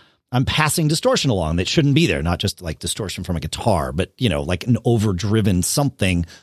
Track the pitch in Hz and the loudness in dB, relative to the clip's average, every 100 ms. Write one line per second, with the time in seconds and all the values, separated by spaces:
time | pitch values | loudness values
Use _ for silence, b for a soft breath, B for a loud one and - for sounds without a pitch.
0 | b b - 127 127 - 151 180 151 165 | b b -4 -2 0 0 0 2 0 0
1 | 254 254 139 98 78 85 92 - 143 139 | 0 0 0 0 0 0 0 2 4 4
2 | 113 73 82 87 101 - 87 76 85 - | 2 2 0 0 -2 -4 -10 -8 -8 -6
3 | 98 - 90 85 80 - 117 87 65 71 | -6 -8 -6 -4 -4 -4 0 0 0 -4
4 | - - 120 73 71 90 - 117 123 117 | -6 -2 0 0 -2 -4 0 0 2 0
5 | 107 87 104 110 104 90 - 147 139 - | 0 -2 0 2 2 2 0 0 -2 0
6 | 95 87 82 B | 0 0 -2 B